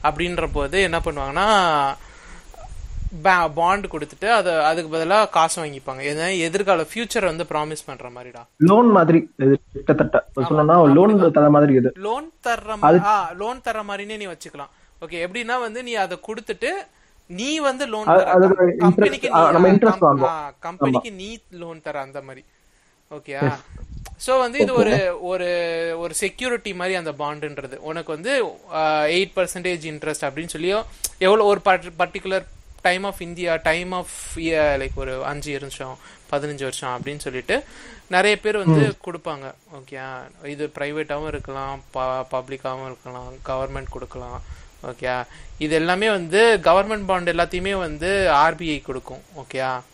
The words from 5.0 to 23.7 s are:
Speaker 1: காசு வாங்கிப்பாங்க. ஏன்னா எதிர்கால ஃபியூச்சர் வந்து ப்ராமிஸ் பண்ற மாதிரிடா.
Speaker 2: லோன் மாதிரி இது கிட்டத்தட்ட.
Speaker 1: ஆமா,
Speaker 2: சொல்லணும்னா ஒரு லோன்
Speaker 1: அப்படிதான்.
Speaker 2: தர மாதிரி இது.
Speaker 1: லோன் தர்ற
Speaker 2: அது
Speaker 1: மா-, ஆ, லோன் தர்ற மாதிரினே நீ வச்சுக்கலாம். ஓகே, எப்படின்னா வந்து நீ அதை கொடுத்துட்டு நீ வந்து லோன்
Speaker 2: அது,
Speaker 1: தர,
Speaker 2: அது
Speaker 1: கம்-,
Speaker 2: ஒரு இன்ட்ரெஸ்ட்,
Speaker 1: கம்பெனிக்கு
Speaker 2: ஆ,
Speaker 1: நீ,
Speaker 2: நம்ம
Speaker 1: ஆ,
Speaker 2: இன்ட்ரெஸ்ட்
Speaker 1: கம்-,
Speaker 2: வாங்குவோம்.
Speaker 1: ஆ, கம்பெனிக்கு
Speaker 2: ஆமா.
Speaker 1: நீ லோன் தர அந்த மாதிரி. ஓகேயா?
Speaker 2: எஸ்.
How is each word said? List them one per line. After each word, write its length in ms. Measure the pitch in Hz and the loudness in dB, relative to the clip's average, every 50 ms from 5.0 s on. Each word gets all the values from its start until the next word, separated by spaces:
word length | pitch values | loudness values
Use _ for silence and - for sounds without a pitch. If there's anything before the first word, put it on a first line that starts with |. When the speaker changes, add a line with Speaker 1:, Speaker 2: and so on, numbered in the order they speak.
| 160 165 196 214 214 196 | 0 2 4 4 2 4
Speaker 1:
காசு 340 | - 170 160 160 - 180 160 | 4 2 2 2 0 -6 -6
வாங்கிப்பாங்க. 360 | 151 139 135 - 139 131 131 | -8 -10 -10 -10 -10 -10 -6
ஏன்னா 400 | 139 143 147 156 165 180 196 180 | -6 -4 -4 -2 -2 -2 0 0
எதிர்கால 420 | 165 165 160 196 202 196 190 165 | -2 -2 -2 -2 2 2 2 0
ஃபியூச்சர் 420 | 156 - - 220 240 208 - 233 202 | 0 -4 -6 -8 -8 -4 -2 -2 -2
வந்து 200 | 175 160 160 170 | -2 -2 -4 -6
ப்ராமிஸ் 420 | - 160 151 151 156 156 - - | -4 -4 -4 -4 -4 -8 -12 -12
பண்ற 240 | - 135 120 - 123 | -16 -16 -16 -16 -18
மாதிரிடா. 360 | 123 123 123 123 120 120 - _ _ | -16 -16 -18 -18 -18 -20 -20 _ _
Speaker 2:
லோன் 340 | _ 151 175 202 226 247 233 | _ 6 6 8 8 8 8
மாதிரி 400 | 208 185 165 165 165 165 - - _ | 8 8 8 8 6 4 4 0 _
இது 240 | - 135 135 139 - _ _ | 2 4 4 4 4 _ _
கிட்டத்தட்ட. 520 | - - - - 147 156 151 - - - - - - | -14 -4 0 2 2 2 2 2 2 0 0 0 -4
Speaker 1:
ஆமா, 20 | 135 | -4
Speaker 2:
சொல்லணும்னா 420 | 127 - 151 151 151 156 170 180 | -2 2 2 4 6 6 8 8
ஒரு 120 | 165 143 | 8 8
லோன் 220 | 139 160 190 214 214 | 8 8 8 8 6
Speaker 1:
அப்படிதான். 160 | 196 175 160 | 6 4 6
Speaker 2:
தர 200 | 131 151 147 147 | 6 6 6 8
மாதிரி 220 | 147 147 147 143 | 8 8 8 8
இது. 200 | 131 127 120 127 - | 6 4 4 2 -2
Speaker 1:
லோன் 360 | - 196 208 233 277 311 330 _ _ - | -4 -6 -6 -6 -6 -8 -12 _ _ -4
தர்ற 320 | 247 233 220 202 208 220 208 | -4 -4 -4 -4 -10 -4 2
Speaker 2:
அது 180 | - 151 165 180 | 4 6 6 6
Speaker 1:
மா-, 60 | 196 | 4
ஆ, 260 | 208 214 202 180 165 175 | 4 2 0 0 -4 -8
லோன் 220 | 180 202 226 254 262 | -8 -8 -8 -8 -6
தர்ற 240 | _ 240 226 220 208 202 | _ -6 -6 -6 -8 -8
மாதிரினே 280 | 202 196 202 208 220 | -10 -10 -10 -10 -10
நீ 100 | 214 208 | -10 -10
வச்சுக்கலாம். 420 | 185 165 _ - 165 - 143 139 - _ _ _ _ _ _ | -12 -12 _ -16 -18 -14 -16 -16 -16 _ _ _ _ _ _
ஓகே, 260 | 170 156 165 170 170 | -16 -12 -8 -8 -8
எப்படின்னா 340 | 180 185 240 233 226 247 254 | -6 -6 -8 -6 -4 -4 -4
வந்து 220 | 240 220 214 247 | -4 -6 -8 -10
நீ 120 | 254 240 233 | -10 -6 -4
அதை 260 | 214 190 175 180 175 - - | -4 -4 -4 -6 -12 -10 -12
கொடுத்துட்டு 400 | 220 226 220 - 190 - 226 277 370 392 - _ _ _ _ _ _ _ _ | -12 -12 -8 -10 -8 -4 -4 -4 -4 -6 -10 _ _ _ _ _ _ _ _
நீ 320 | _ 175 180 233 277 311 320 | _ -12 -8 -6 -4 -4 -2
வந்து 280 | 294 277 262 262 285 | -2 -2 -2 -2 -6
லோன் 180 | 240 220 214 214 | -6 -6 -4 2
Speaker 2:
அது, 140 | 160 165 185 | 4 4 4
Speaker 1:
தர, 120 | 190 - | 4 6
Speaker 2:
அது 180 | 180 180 190 185 | 6 6 6 6
Speaker 1:
கம்-, 100 | 190 185 | 6 4
Speaker 2:
ஒரு 160 | 180 175 175 | 2 2 2
இன்ட்ரெஸ்ட், 40 | 160 | 4
Speaker 1:
கம்பெனிக்கு 540 | 175 180 175 - 208 190 185 - - - | 4 4 6 6 4 2 2 -2 -4 2
Speaker 2:
ஆ, 140 | - 165 165 | 4 6 6
Speaker 1:
நீ, 60 | 151 | 6
Speaker 2:
நம்ம 160 | 165 165 180 190 | 6 6 6 6
Speaker 1:
ஆ, 40 | |
Speaker 2:
இன்ட்ரெஸ்ட் 260 | 196 202 233 220 185 185 | 6 6 6 4 4 6
Speaker 1:
கம்-, 200 | 175 147 139 135 | 4 4 4 4
Speaker 2:
வாங்குவோம். 60 | 131 | 2
Speaker 1:
ஆ, 300 | 131 165 156 147 143 - _ | 0 -2 -6 -8 -12 -14 _
கம்பெனிக்கு 520 | - 170 175 185 139 135 127 120 - 233 | -12 -12 -4 -2 0 0 0 0 -2 -6
Speaker 2:
ஆமா. 40 | 202 | -14
Speaker 1:
நீ 240 | 185 190 208 233 220 _ _ | -14 -14 -14 -14 -18 _ _
லோன் 320 | 180 175 170 165 165 160 | -18 -16 -14 -14 -16 -12
தர 180 | _ 156 143 143 | _ -10 -10 -10
அந்த 200 | 135 135 135 143 | -10 -10 -14 -16
மாதிரி. 240 | 135 135 131 131 131 _ _ _ _ _ _ _ _ _ _ _ _ _ | -16 -14 -20 -20 -20 _ _ _ _ _ _ _ _ _ _ _ _ _
ஓகேயா? 320 | 156 143 _ - 139 139 | -20 -18 _ -12 -6 -2
Speaker 2:
எஸ். 220 | 143 139 143 135 - _ | -2 -2 -2 -6 -14 _